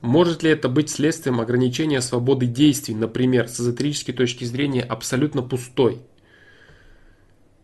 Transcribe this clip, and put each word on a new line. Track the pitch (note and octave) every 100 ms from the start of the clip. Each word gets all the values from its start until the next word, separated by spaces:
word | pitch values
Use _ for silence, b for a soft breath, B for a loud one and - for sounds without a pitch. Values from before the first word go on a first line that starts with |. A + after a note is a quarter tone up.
Может | A#2+ D3 E3+ D#3+
ли | D#3+
это | D3+ C3
быть | C3 D3+
следствием | - D3 D#3 - B2
ограничения | A2+ B2 B2+ B2 D#3 C3+
свободы | B2+ B2 A#2+ C#3 B2
действий? | A#2+ D3+ B2+ -
Например, | G#2+ A2 A2+ B2+ B2+ A2+
с | -
эзотерической | A#2+ A#2+ C#3+ D3 -
точки | B2+ B2 B2 B2
зрения | B2+ C#3+ C3
абсолютно | A#2+ A2+ - B2+ D3 C#3+
пустой. | B2 B2+ - - A#2+ - - _ b b b b b b b b b b b b _ _